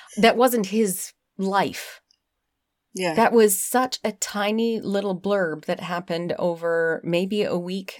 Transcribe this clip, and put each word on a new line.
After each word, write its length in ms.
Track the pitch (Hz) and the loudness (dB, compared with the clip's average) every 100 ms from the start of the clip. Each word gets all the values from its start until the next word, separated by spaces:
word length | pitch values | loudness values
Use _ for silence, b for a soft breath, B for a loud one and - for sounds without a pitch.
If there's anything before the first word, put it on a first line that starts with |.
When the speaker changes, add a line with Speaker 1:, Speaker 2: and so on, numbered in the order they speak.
| B - | B 2
Speaker 1:
that 200 | 226 214 | 4 6
wasn't 300 | 254 233 190 | 4 2 0
his 440 | 208 214 180 - - _ - | 2 0 0 -8 -16 _ -6
life. 640 | 190 196 151 85 - - _ _ _ _ _ _ _ _ _ | -2 0 0 -2 -12 -16 _ _ _ _ _ _ _ _ _
Speaker 2:
Yeah. 220 | - 180 165 | -6 -2 2
Speaker 1:
That 180 | 226 | 4
was 260 | 233 214 202 | 6 4 4
such 380 | - 247 254 - | 0 0 0 -2
a 80 | 226 | -6
tiny 680 | 208 - 208 208 220 233 226 | -6 -8 -4 -2 0 0 -2
little 400 | - 196 202 185 | -2 -2 -2 -4
blurb 460 | 196 202 175 156 - | -2 0 0 -4 -6
that 140 | 180 | -6
happened 560 | 175 175 180 170 175 - | -4 -6 -4 -4 -4 -2
over 640 | 180 170 170 165 165 165 | -2 -2 -2 0 0 -2
maybe 380 | - 170 190 208 | 0 0 0 -2
a 160 | 208 180 | -2 -2
week 420 | 175 190 190 - | -4 -6 -8 -12